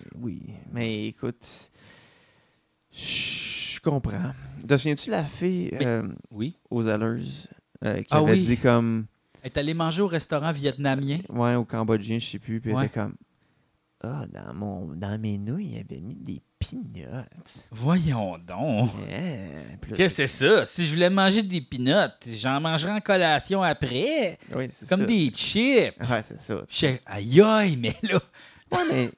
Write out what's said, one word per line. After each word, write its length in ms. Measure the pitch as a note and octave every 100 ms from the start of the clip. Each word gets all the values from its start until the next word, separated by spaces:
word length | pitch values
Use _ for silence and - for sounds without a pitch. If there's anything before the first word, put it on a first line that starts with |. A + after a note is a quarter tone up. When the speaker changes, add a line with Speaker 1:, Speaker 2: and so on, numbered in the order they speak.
| - -
Speaker 1:
oui. 220 | A#2+ - - G2 -
Mais 340 | A#2+ A2+ G#2+ G#2+
écoute, 360 | - A#2+ - - - - _ - - - _ _ _ _ _ _ _ _
je 880 | - - - - - - - - -
comprends. 520 | D#3+ C#3+ A#2 G2+ D#3 C3 - - A#2
Te 100 | C#3
souviens-tu 300 | D#3 C#3+ -
de 60 |
la 120 | G3
fille, 460 | C#3+ - F3 F3+ -
Speaker 2:
Mais 140 | B2+ C3
Speaker 1:
euh, 160 | A#2 G#2 - -
Speaker 2:
oui. 260 | G#2 B2+ - _
Speaker 1:
aux 160 | A#2+ A2
Alleuses, 640 | G#2+ A2+ A#2+ C3 C#3 - - _ -
euh, 140 | A2 G2
qui 60 | -
Speaker 2:
Ah 80 | D3+
Speaker 1:
avait 140 | D3+
Speaker 2:
oui. 120 | G2 A2
Speaker 1:
dit 100 | A#2+
comme 480 | C3 A#2+ A#2 A2+ A2 _ _ _
Speaker 2:
Elle 80 | C3
est 60 | D3
allée 160 | C#3+
manger 280 | E3 D#3+ E3
au 60 | G3+
restaurant 440 | E3 - D3+ D#3
vietnamien. 680 | C#3+ C#3+ C3 C#3 C3+ C#3 D3+ F#3+
Speaker 1:
Ouais, 260 | A#2+ A#2+
au 100 | B2
Cambodgien, 540 | A2+ A2+ A2 A2+ G2+ A#2
je 80 | -
sais 100 | G2+
plus. 220 | - A2+
Puis 100 | A2+
elle 60 | B2
Speaker 2:
Ouais. 100 | C#3
Speaker 1:
était 140 | A#2
comme... 140 | G#2 - _ _ _ _ _ _ _ _
Ah, 240 | A2+ D3 -
dans 220 | G1+ G1+
mon... 320 | C#2 G2+ F#2 F2
dans 260 | D2+ G2+ G#2+
mes 180 | A2 G2+
nouilles, 340 | G2+ D#3+ G3
il 60 | A2+
avait 200 | G2+ C2
mis 140 | F#2 E3
des 240 | G#2+ D2 - _
peanuts. 480 | - C4 A3 G2+ B1+ B2+ - - - - -
Speaker 2:
Voyons 680 | A2+ C3 F3+ D#3 A#2+ G2 E2
donc. 520 | F2 F#2+ D3 G#2+ A#2+ G2+ G2
Speaker 1:
Ouais, 680 | A2+ F3+ B2 F#2+ D2 A#1+ F#2+
puis 100 | -
là, 40 | G#2+
Speaker 2:
Qu'est-ce 200 | F#3 -
que 40 | C3+
c'est 220 | - C#3
ça ? 160 | G#3
Si 220 | A2+ - D#3+
je 80 |
voulais 160 | D#3+ F3
manger 320 | G3 F#3+ G#3
des 180 | G3+ F3+
peanuts, 320 | B2+ C3 B2+ F#3+ D#3+ - A#2+
j'en 340 | A2 B2+ C#3
mangerais 320 | D#3+ D#3+ E3+
en 80 | G#3
collation 640 | - F#3+ E3+ D3 - F#3+
après. 760 | F3+ D3 C3 B2 A3+ D#4 G3 - -
Speaker 1:
Oui, 120 | - C3
c'est 180 | - -
Speaker 2:
Comme 120 | F#3
Speaker 1:
ça. 60 | G#3
Speaker 2:
des 240 | A3 C#3+
chips. 640 | - - G#3 B3+ B3+ B2+ - A#2+
Speaker 1:
Ouais, 120 | A#2
c'est 160 | G#2+ A2
ça. 160 | - F#2+ -
Speaker 2:
Puis 100 | -
je 20 | D3+
fais, 160 | B2+ -
aïe, 340 | G#2 G#2+ C#3
aïe, 360 | G#3+ A3 G3+ C3+
mais 180 | A#2 -
là. 160 | A3 F#3+ - - - - _
Speaker 1:
Ouais, 120 | F4+ E4
mais 200 | C3 A#2+